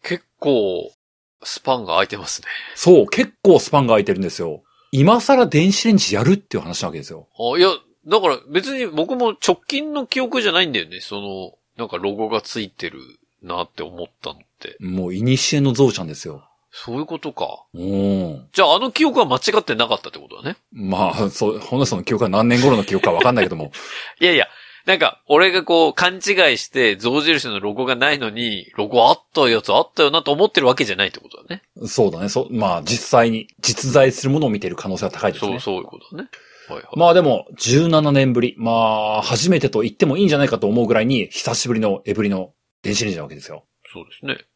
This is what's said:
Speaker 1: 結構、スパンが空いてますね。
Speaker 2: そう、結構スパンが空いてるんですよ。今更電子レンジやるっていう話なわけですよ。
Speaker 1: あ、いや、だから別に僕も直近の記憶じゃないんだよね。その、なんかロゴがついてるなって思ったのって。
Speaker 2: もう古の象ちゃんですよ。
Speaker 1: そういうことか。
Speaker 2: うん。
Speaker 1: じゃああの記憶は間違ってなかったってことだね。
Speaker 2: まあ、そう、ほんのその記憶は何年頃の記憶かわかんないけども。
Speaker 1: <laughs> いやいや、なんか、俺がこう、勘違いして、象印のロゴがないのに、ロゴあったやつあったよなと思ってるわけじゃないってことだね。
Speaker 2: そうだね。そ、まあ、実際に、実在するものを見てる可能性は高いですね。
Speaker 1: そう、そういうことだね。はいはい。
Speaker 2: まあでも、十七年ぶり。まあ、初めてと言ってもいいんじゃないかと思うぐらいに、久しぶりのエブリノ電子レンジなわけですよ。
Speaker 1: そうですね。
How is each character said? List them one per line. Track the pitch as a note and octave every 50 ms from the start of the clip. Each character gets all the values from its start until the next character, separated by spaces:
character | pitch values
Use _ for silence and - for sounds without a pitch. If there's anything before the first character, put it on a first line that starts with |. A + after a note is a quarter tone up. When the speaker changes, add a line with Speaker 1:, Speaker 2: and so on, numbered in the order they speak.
| -
Speaker 1:
結 | - F3 F3 _ _ _
構、 | _ - D3 C3+ A#2 G#2 F#2+ F2+ E2 D#2+ - _ _ _ _ _ _ _ _ _ _ -
ス | - - -
パ | _ C#3 B2+ A#2+
ン | G#2+
が | F2+ E2
空 | F2+ G2
い |
て | - G#2
ま | G#2 F2+
す | - - - -
ね。 | - - - - - -
Speaker 2:
そ | - - F3 F3+ D3+
う、 | G#2
結 | G3+ - - C4+ - _ _
構 | - G3+ F3
ス | D#3 - -
パ | - C#3+
ン | C3+
が | A#2 A2+
空 | G#2+
い | G2
て | G#2 F#2+
る | F#2
ん |
で | F#2+ E2+
す | - -
よ。 | F2 E2 D2+ C#2+ _ _ _ _ _ _
今 | - C3+ C#3 F#3+ A3+ A#3+
更 | - - C#4 B3+ A#3+
電 | D3+ D3 D3 E3+ G3
子 | G3 - -
レ | A3+
ン | G#3
ジ | G3 - - G2+
や | G2 A#2
る | C#3+ G3
っ |
て | G3+ _ _ -
い | F#2+
う |
話 | - F2 F2 - -
な | E2+
わ |
け | D#2 D#2
で | C#2
す | -
よ。 | E2 D#2+ D2+ _ _
Speaker 1:
あ、 | - A2+ A#2+ C3+
い | F3
や、 | F3+ F#3+ E3+ C3+ _ _ _ _ _
だ | D3+ F#3+ A3
か | F#3+
ら | E3 - - _ -
別 | D3 F#3 G3 B3+ C#4
に | C4 B3
僕 | F#3+ D3+ D3+ E3+ G#3 C4+
も | B3 A#3+ A3+ G3+ _ -
直 | - F3 _ _
近 | - D4 C#4 D4+ D#4
の | D4 D4 B3+
記 | _ - C4
憶 | C4 A#3 C4 B3+ A3
じ | G3+
ゃ |
な | D#3+ F3+
い | F#3
ん | D#3+
だ | B2+ G#2
よ | E2
ね。 | D#2 F2+ F2+
そ | - - G2+ G2+
の、 | G2+ G2+ F#2+ F#2+ F#2 F2+ _ _ _ _ _
な | - A#2
ん |
か | G#2+ -
ロ | F2 F#2 G2+ G2+
ゴ | G#2 A2 A2
が | A2 A2+
つ | - - - A#2+
い | G#2+ F#2+
て | _ - -
る | E2 - C2+ C2 B1+ _ _ _ _ _ _
な | G2 F2 F2 F2+ F2
っ | _
て | _ -
思 | D2 E2 F2+ F2 F2
っ | - _ _
た | - - -
の |
っ | _ _ _ _ _
て。 | - - - -
Speaker 2:
も | G2+ F#2 F#2 F#2+ F2+
う | F2+
古 | F#2 G2 A2+ B2+ C3 C3 - - D#3 D3
の | C#3 C3+ A#2+
象 | C3 C#3 B2
ち | G#2 -
ゃ | F2
ん |
で | D#2 D2+
す | - -
よ。 | E2+ - C#2+ _ _ _ _ _ _
Speaker 1:
そ | - - - B2 A#2+
う | C3+
い |
う | D#3
こ | D3+ E3
と | D3 - D3+ -
か。 | - F2 C#2 - - _ _ -
Speaker 2:
う | F2 -
ん。 | F#2+ G2 G3 G3 G3+ - - F3+ E3+ D3+ - - _ -
Speaker 1:
じ | F3+
ゃ | F#3+
あ | D3 D#3
あ | G3
の | B3 B3+
記 | - - D#4
憶 | D4 A#3 B3
は | A3
間 | C#3 B2+
違 | C3 - A3 G#3
っ | A3 -
て | - B2+
な | A2 A#2
か | A2+ A2+
っ | -
た | - -
っ |
て | - D#2
こ | C#2+ B1
と | - - -
だ |
ね。 | D3 G#3 _ _ _
Speaker 2:
ま | - A2+ G2+ F#2+ F#2+ F#2 G2 F2
あ、 | D#2 G2+ A2 G2
そ | - - A2+ G#2 A2
う、 |
ほ | G#2+ - - B2
ん | C3+
の | C#3
そ | - A2+
の | F2+ E2+
記 | - A#2
憶 | G2+ A#2+
は | G2
何 | F#2 G#2 A2+ A#2+
年 | A#2+ B2
頃 | B2+ C#3 B2+
の | G#2+ G2
記 | - F#2+
憶 | F#2+ -
か | -
わ | E2+ E2
か | - B2
ん | B2
な | A#2
い | F#2+
け | F2+
ど | F2+
も。 | D#2 D2+ D2 - - - - -
Speaker 1:
<laughs> | - - - - _
い | -
や | F3+ E3+
い |
や、 | C3+ G#2 - - - - - - - _
な | - F#3+
ん | E3
か、 | D#3 A#2+ - _ _
俺 | - D3 D3+ F3+ F#3+
が | F3 F#3 D#3
こ | - E3+ E3 E3 D3+
う、 | -
勘 | - E3+ F3+ F#3
違 |
い | F#3 - G3+ G3+ F#3 F3 D3 A#2+
し | G#2+ - -
て、 | - C3+ B2 A2 G2+
象 | F#2+ G#2+ A#2+ C3 D3+
印 | D3 D#3+ D#3+ C#3 B2+
の | B2 G#2+ G2
ロ | G2 G#2 G#2
ゴ | A#2+ B2+
が | B2+ C3
な | A#2+ C3 D3 D3
い |
の | C#3 B2 A2
に、 | G#2 A#2 A#2+ A#2 G#2 F#2 - - _
ロ | - G#2
ゴ | G#2 A#2+ B2 A2+ -
あ |
っ | - - _ _
た | _ D#3+ C#3
や | B2 A#2 G#2+
つ | - -
あ | G2+ B2+
っ | E3 - _
た | -
よ | D#3 C#3+
な | D3+ E3 -
と | D3
思 | C#3+ D3+ G3+
っ | G#3
て | _ F3+
る | C#3+
わ | B2+ C3
け | - C#3
じ | G#2 F#2
ゃ |
な | F#2 G2
い | F#2
っ |
て | - -
こ | _ -
と | - - -
だ | _ -
ね。 | G3 _ _ _ - A#2
Speaker 2:
そ | G#2 - - A2+
う | G2
だ | E2 E2
ね。 | F#2+ G2+
そ、 | - B2+ - -
ま | B2+ A2+ G#2 F#2+ F2
あ、 | E2+
実 | D2 D#2+ A#2+ A2+ -
際 | - - A#2+ A#2 A#2
に、 | A2+ A2+ - _ _ _
実 | - - A#2 - - C3+
在 | B2 D3 C3+ C3+
す | B2 - -
る | C3+
も | C#3 D#3
の | D3+
を | B2
見 | G#2+ G#2
て | F#2+
る | F2+ F2
可 | - - G#2
能 | F#2
性 | F#2 G#2
は | F#2
高 | - - - G2+
い | E2
で |
す | - G#2+
ね。 | G2+
Speaker 1:
そ | F#2+
う、 | F2
そ | - G#2 F#2+
う | -
い |
う | -
こ | - - -
と | - - F#3
だ | - C#4
ね。 | _ - - _ _ _ _ -
は | - -
い |
は | B2
い。 | - - -
Speaker 2:
ま | D3+ E3+ E3+
あ | E3+
で | F#3
も、 | E3+ C#3 A#2 - - - - -
十 | - A#2 B2 C#3+ E3 E3+
七 | E3 D#3 D3+ D3
年 | C#3+ C#3 C3+ C3 A#2+
ぶ | A#2+
り。 | A#2+ B2 -
ま | - A2+ A#2
あ、 | A2+ A2+ A2+ A2 A2 A2 G#2+ G#2+ A2 A2
初 | G#2+ - B2 A2 D#3 F3+
め | F3+ D3+
て | C#3+ B2+
と | - G#2+
言 | A2 G#2+
っ | -
て | _ -
も | C#3+ C3
い | F#3 G#3
い |
ん | F3
じ | D3+
ゃ | C#3+
な | -
い | -
か | A3
と | - A2+
思 | G2+ G#2+ A#3+
う | A#3
ぐ | G#2 A2+
ら | A2
い | A2
に、 | B2+ C3+ A#2+ F#2
久 | - - - - - A#2
し | - -
ぶ | A#2 A#2+
り | A2
の | A2 G#2 G2 G2 _
エ | G#2 G2+
ブ | A2 G#2
リ | G2+
ノ | G2 F#2 F#2+ - _ _ _ _ _ _
電 | - - G#2+
子 | - A2+
レ | G#2
ン | F#2
ジ |
な | D#2+ D2
わ | C#2+
け | D2
で | C#2+
す | C#2 -
よ。 | D#2 D2+ _ _ _ _ _ - -
Speaker 1:
そ | E2+
う | E2 _
で | -
す | - -
ね。 | C3+ - - _ _ _